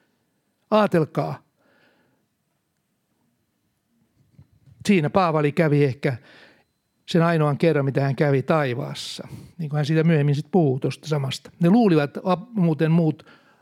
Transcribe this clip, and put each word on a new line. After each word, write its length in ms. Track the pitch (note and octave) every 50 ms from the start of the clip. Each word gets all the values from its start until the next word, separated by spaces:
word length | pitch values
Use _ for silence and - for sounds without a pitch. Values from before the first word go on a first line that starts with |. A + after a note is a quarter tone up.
| _ _ _ _ _ _ _ _ _ _ _ _ _ _
Aatelkaa. 720 | G#3+ G#3+ G#3 - F3+ E3 D3+ - - D3+ D3 D#3 C#3 - _ _ _ _ _ _ _ _ _ _ _ _ _ _ _ _ _ _ _ _ _ _ _ _ _ _ _ _ _ _ _ _ _ _ _ _ _ _ _ _ _ _ _ _ _ _ _ _ _ _ _ _ _ _ _ _ _ _ _ - - _ _ _ _ _ - - -
Siinä 240 | - G3+ F3 D3 -
Paavali 420 | - G3 F#3 E3 D#3 D#3 D3 D3
kävi 320 | C#3 - E3 D3+ D3 C#3+ C#3+
ehkä 340 | C3+ - - - D3 B2 A2 - - - - - - _ _ _ _ _ _ _ _ _ _ _ -
sen 120 | - E3+ E3
ainoan 340 | E3+ E3+ D#3 D3+ D3 C#3
kerran, 280 | - F3 E3 D3+ C#3+ C3+
mitä 160 | C#3 A#2+ C#3
hän 140 | C#3 C#3 B2+
kävi 280 | - D#3 C#3+ C#3 C3 C3
taivaassa, 840 | - E3 D#3 C#3+ B2+ A#2+ B2+ D3 C#3 C#3+ - - - - - - - - - - - _
niin 120 | - D#3+ C#3+
kuin 80 | D3
hän 80 | D3 C#3+
siitä 180 | C3+ D#3+ D#3+ D#3
myöhemmin 320 | E3+ E3 D3 C#3+ D3 C#3
sit 160 | C#3+ - _
puhuu 280 | - F#3+ D#3+ C#3 B2+ C#3
tuosta 280 | - C3+ - - -
samasta. 440 | D3 D#3 D3 C3+ C3 - - - - - -
Ne 100 | E3+ E3+
luulivat, 480 | G3+ B3 A3+ - E3 D3+ C#3+ - - G3+ -
ap-, 260 | F#3+ F3+ E3+ A3 B3+ A#3
muuten 380 | G#3 E3+ E3 D#3 C#3 E3 D#3
muut 340 | E3 F3 E3 D#3 D3+ - - - - _ _ _ _ _